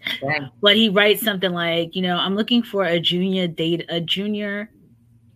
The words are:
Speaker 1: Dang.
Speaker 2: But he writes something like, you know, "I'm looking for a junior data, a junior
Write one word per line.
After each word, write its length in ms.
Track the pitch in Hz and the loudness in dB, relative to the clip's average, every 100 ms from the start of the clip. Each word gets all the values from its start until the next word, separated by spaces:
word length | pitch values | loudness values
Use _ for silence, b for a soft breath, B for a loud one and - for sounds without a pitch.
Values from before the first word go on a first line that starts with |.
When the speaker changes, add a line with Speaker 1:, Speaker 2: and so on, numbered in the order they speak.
| B B | B B
Speaker 1:
Dang. 300 | 135 151 135 - | -2 -4 -4 0
Speaker 2:
But 160 | 202 208 | 4 6
he 120 | 226 | 4
writes 340 | 190 208 202 | 6 4 4
something 300 | 220 190 190 | 0 -2 -2
like, 440 | 175 170 165 170 185 | -2 -2 -2 -2 -2
you 60 | |
know, 140 | 180 175 | -2 0
"I'm 200 | 175 196 | 0 -2
looking 260 | 220 240 | 2 0
for 220 | 226 196 | 2 0
a 160 | 180 170 | 0 0
junior 460 | 165 180 190 190 175 | 0 0 0 0 -2
data, 380 | 160 165 170 - | -2 -2 -2 -4
a 120 | 170 | -6
junior 720 | 160 185 208 208 208 202 214 _ _ _ _ _ _ | -4 -4 -4 -4 -6 -8 -10 _ _ _ _ _ _